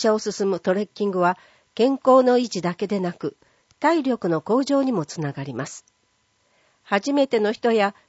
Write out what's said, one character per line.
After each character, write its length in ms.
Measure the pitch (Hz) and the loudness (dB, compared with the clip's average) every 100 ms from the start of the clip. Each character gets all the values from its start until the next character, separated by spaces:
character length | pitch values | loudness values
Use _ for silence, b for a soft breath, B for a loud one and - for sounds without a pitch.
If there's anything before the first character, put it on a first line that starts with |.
斜 140 | 226 | 0
を 60 | 214 | 0
進 280 | 214 - 196 | -2 -4 -2
む 120 | 175 | -2
ト 140 | 190 | -2
レ 80 | 190 | -2
ッ 40 | 208 | -4
キ 200 | - 208 | -6 -4
ン 40 | |
グ 80 | 185 | 0
は、 180 | 175 180 b b b | 0 -2 b b b
健 180 | - 254 | 0 0
康 300 | 269 262 262 | 2 4 6
の 160 | 254 247 | 6 2
維 100 | 240 | 0
持 140 | 190 | -4
だ 120 | 170 | -6
け 120 | 175 190 | -4 -4
で 140 | 202 | -2
な 120 | 180 | -4
く、 240 | - 156 - b b b _ | -6 -10 -10 b b b _
体 240 | 294 339 | 0 2
力 240 | 262 233 175 | 0 -2 -2
の 120 | 156 | -2
向 220 | - 247 | 0 0
上 220 | 269 277 | 2 0
に 80 | 262 | 0
も 120 | 202 147 | -2 -4
つ 140 | - | -6
な 120 | 143 | -6
が 100 | 139 | -6
り 120 | 139 | -8
ま 120 | 120 139 | -8 -10
す。 180 | - _ _ _ _ _ _ _ _ _ _ | -14 _ _ _ _ _ _ _ _ _ _
初 280 | - 202 277 | -4 -4 0
め 140 | 285 269 | 0 0
て 140 | 233 | 0
の 100 | 208 | 0
人 220 | 226 240 | 0 0
や 220 | 226 202 b | 0 0 b